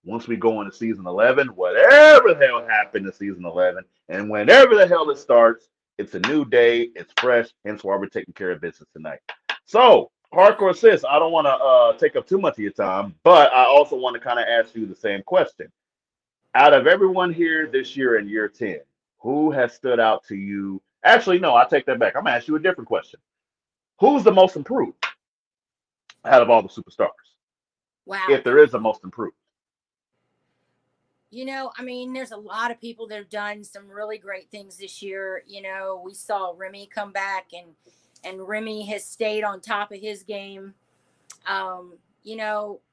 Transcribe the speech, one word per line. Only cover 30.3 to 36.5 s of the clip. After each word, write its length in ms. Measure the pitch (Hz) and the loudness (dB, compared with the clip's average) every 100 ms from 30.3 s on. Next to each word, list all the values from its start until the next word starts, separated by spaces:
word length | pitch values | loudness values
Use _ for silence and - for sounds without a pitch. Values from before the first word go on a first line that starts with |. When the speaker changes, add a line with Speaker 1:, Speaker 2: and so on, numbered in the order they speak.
| _ _ _ _ _ _ _ _ _ _ | _ _ _ _ _ _ _ _ _ _
Speaker 2:
You 140 | 226 | -16
know, 280 | 262 269 262 - | -14 -12 -14 -14
I 60 | |
mean, 320 | 254 247 254 | -16 -14 -14
there's 160 | 262 254 | -14 -14
a 40 | 208 | -18
lot 340 | 214 208 240 | -14 -10 -8
of 100 | 233 | -10
people 260 | 233 226 226 | -16 -18 -18
that 80 | 208 | -18
have 100 | 202 | -14
done 340 | 208 208 208 | -12 -12 -14
some 240 | 202 202 202 | -20 -20 _
really 280 | 202 214 214 | -16 -14 -14
great 340 | 190 190 156 | -16 -18 _
things 280 | 214 196 185 | -20 -20 -20
this 240 | 190 - | -20 -18
year. 400 | 196 190 190 185 _ | -16 -14 -12 -14 _
You 140 | 196 | -20
know, 400 | 196 190 190 185 | -16 -12 -12 -14
we 120 | 185 | -16
saw 400 | 202 - 208 185 | -20 -10 -8 -8